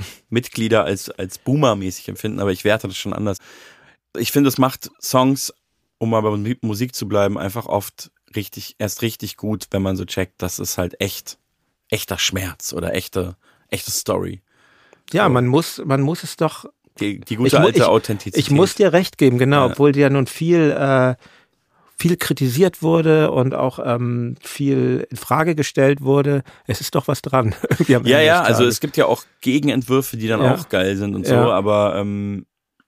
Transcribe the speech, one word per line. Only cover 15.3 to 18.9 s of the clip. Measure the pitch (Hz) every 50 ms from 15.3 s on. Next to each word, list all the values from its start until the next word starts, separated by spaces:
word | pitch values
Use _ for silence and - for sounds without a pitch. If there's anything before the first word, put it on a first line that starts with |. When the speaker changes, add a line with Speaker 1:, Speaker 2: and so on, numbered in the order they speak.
| 127
Speaker 2:
man | 123 123
muss, | 123 127 151 170 - - - -
man | 170 135 135
muss | 139 139 170 175 -
es | 156 -
doch | - 165 156 - - - - _ _ _ _ _ -
Speaker 1:
Die, | 104 104 101 -
die | - - 113
gute | 107 123 127
Speaker 2:
Ich | - 143
mu-, | -
Speaker 1:
alte | - 113 -
Speaker 2:
ich, | 123
Speaker 1:
Authentizität. | 78 95 113 - - 110 104 - 104 - - -
Speaker 2:
ich | -
muss | 143 143 185 190 -
dir | - 208 185